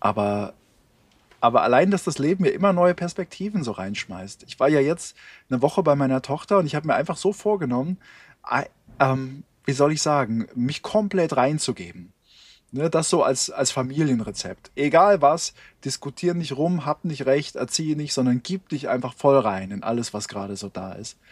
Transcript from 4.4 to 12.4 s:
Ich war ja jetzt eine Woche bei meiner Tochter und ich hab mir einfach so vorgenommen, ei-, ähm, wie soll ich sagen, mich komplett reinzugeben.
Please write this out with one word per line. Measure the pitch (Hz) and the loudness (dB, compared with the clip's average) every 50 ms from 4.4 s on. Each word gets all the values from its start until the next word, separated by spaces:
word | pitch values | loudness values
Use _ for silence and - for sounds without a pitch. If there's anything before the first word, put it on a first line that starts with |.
| - - | -20 -14
Ich | - - | -4 0
war | 131 147 | 2 4
ja | 156 143 | 4 4
jetzt | 135 151 175 - - - - - - - - - _ - | 2 2 0 -4 -6 -16 -16 -20 -20 -20 -20 -18 _ -4
eine | 127 120 | -2 2
Woche | 135 151 - 196 | 2 2 2 2
bei | 170 156 143 | 2 2 2
meiner | 143 139 131 131 135 | 2 2 0 0 -2
Tochter | - - 143 151 - - 202 196 | -2 -4 -8 -6 -2 2 2 2
und | 170 | 2
ich | 139 - | 2 -2
hab | 147 156 | -4 -2
mir | 151 107 | 0 0
einfach | 107 165 175 165 - | 0 0 -2 -4 -2
so | - 196 | -2 -2
vorgenommen, | 202 - - 208 214 190 156 123 123 123 135 175 185 - _ - - - - - - _ | -2 -2 -2 -2 0 0 0 -2 0 -2 -2 -2 -6 -8 _ -20 -20 -20 -20 -20 -20 _
ei-, | - 120 120 131 - - _ _ _ - - - | -8 -4 -2 -2 -4 -4 _ _ _ -12 0 0
ähm, | 139 135 131 135 131 131 135 143 - _ _ _ - | 2 2 2 -2 -4 -8 -12 -14 -18 _ _ _ -6
wie | 143 | -4
soll | 135 135 143 151 | 2 2 2 2
ich | 156 147 | 2 0
sagen, | - 160 147 143 127 107 - 226 - - - | 0 2 2 2 0 0 -2 -2 -2 -4 -4
mich | 123 120 139 151 - | -4 -2 -2 -4 -6
komplett | - - - 214 214 196 - 185 165 156 143 | -8 -2 0 0 0 2 0 0 0 2 2
reinzugeben. | 127 127 143 156 151 - - 113 - 87 82 - 90 87 - _ _ _ _ _ _ | 2 2 2 2 -2 -2 -4 -6 -6 -8 -14 -14 -18 -20 -20 _ _ _ _ _ _